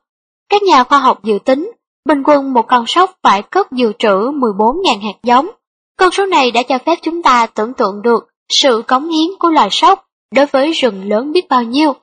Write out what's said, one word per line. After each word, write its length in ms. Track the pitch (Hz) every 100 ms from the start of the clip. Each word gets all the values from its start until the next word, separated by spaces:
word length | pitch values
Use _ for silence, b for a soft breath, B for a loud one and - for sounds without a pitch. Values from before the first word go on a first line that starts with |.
| _ _ _ _ -
Các 140 | 403
nhà 200 | 392 277
khoa 160 | 247 285
học 240 | 262 -
dự 160 | 220 202 -
tính, 260 | 269 392 - _ _ -
bình 180 | 294 269
quân 280 | 294 269
một 140 | 247 220
con 160 | 247 233
sóc 240 | 339 381 -
phải 180 | 247 196
cất 300 | - 370 403
dự 220 | 254 233 208
trữ 320 | 220 190 240 294
mười 160 | 240 196
bốn 220 | 220 320
ngàn 180 | 370 208
hạt 180 | 214 -
giống. 240 | 233 247 349 - _ _ _ -
Con 120 | 370
số 140 | 370 392
này 260 | 339 254
đã 120 | 233
cho 140 | 247 262 311
phép 140 | 339
chúng 200 | 320 339
ta 240 | 294 247 226
tưởng 280 | - 220
tượng 280 | 262 208 202
được 260 | 233 226 - _ -
sự 340 | - 285 226 226
cống 220 | 262 320
hiến 200 | 320 330 392
của 100 | 339
loài 200 | 302 208
sóc 340 | - 330 381 _ _ _ 233
đối 100 | 285
với 260 | 269 294
rừng 380 | 320 247 196 196
lớn 220 | 208 285
biết 180 | 349 359
bao 140 | 254
nhiêu. 300 | 233 262 311 254